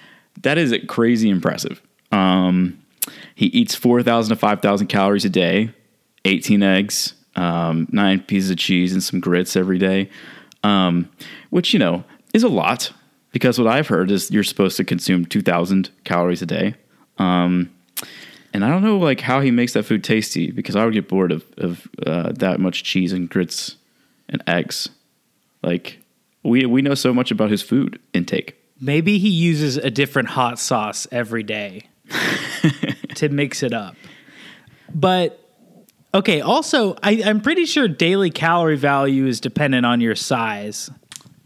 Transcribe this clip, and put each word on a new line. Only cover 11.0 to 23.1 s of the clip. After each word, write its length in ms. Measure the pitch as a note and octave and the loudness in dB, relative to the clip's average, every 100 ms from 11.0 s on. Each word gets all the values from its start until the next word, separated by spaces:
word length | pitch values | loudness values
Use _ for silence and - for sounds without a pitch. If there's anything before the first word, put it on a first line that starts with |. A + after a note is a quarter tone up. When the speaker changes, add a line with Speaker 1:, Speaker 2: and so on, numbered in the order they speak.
| E2 _ - - - | -2 _ -20 -20 -4
Speaker 1:
which, 240 | F3+ E3+ | -2 0
you 60 | F3+ | 2
know, 240 | F#2 F2 - - _ | 2 0 -8 -20 _
is 100 | A3 | 2
a 40 | A#3 | 2
lot 420 | G#2+ F2 B2+ - - _ _ _ | 2 0 -2 -6 -12 _ _ _
because 260 | - B2+ A#2+ | 0 0 2
what 80 | A2+ | 2
I've 200 | C3 D3+ | 2 2
heard 240 | F2+ F#2 | 0 2
is 200 | G2 - | 0 0
you're 120 | G#2 | 0
supposed 340 | F#2+ - F#2+ - | 0 0 0 0
to 60 | |
consume 420 | F#2 F2 - F2+ E2+ | -2 -2 0 0 0
two 160 | G#2 | -2
thousand 480 | F#2 F2 F2+ F#2+ F2+ _ | 0 0 2 0 0 _
calories 380 | - F2 F2 F2 | -4 0 0 -2
a 40 | E2+ | -4
day. 300 | E2+ G2 - _ _ _ - | -2 -4 -4 _ _ _ -4
Um, 520 | F#2 F2+ F2+ F2+ F2 _ _ - - - - - _ | 0 2 2 0 -2 _ _ -14 -14 -20 -20 -20 _
and 100 | G2+ | -2
I 60 | G#2+ | 0
don't 140 | F3+ | 2
know, 140 | G#3+ G3+ | 2 2
like, 220 | D#3+ C3 | 0 0
how 220 | B2 C3 | 0 0
he 100 | C#3 | 2
makes 220 | A#2+ A#2+ | 2 0
that 100 | A2+ | -2
food 200 | G#2 A2 | -2 -2
tasty 460 | - A2 - - E2 | 0 -2 0 -4 -4
because 240 | - - G2 | -6 -4 0
I 80 | A2+ | 0
would 80 | |
get 160 | G#2+ - | 0 0
bored 220 | F#2+ F2+ | 0 0
of, 100 | E2 - - | -2 -6 -8
of, 300 | F2 F2 - - - | -8 -8 -14 -8 -4
uh, 260 | E2+ - - | -2 -4 -2
that 220 | F#2+ - | -2 0
much 220 | F#2 - - | -2 -2 -4
cheese 260 | F#2 F2+ | -2 -2